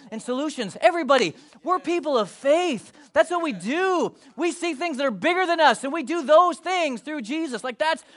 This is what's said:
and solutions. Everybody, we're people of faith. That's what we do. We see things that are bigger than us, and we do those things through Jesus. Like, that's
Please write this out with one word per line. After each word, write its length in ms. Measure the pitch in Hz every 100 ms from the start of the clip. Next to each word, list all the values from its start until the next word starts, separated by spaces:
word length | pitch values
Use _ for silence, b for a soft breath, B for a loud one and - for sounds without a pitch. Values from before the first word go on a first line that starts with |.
| B
and 100 | 220
solutions. 540 | - 254 302 - 196 -
Everybody, 540 | 339 339 269 269 175 - B B
we're 160 | 277 370
people 360 | 330 339 294 254
of 140 | 190
faith. 640 | - 277 320 359 226 - - B
That's 180 | 285 339
what 120 | 349
we 100 | 330
do. 600 | 185 190 320 381 349 202 - B B
We 160 | 339
see 220 | - 339
things 220 | 277 339 254
that 60 |
are 60 | 277
bigger 340 | 190 302 359
than 160 | 349 339
us, 220 | 294 220
and 100 | 269
we 120 | 330
do 180 | 247 339
those 360 | 254 311 359 311
things 440 | 339 370 311 226
through 200 | 294 302
Jesus. 420 | 208 311 320 240
Like, 140 | 254 233
that's 260 | 311 320 -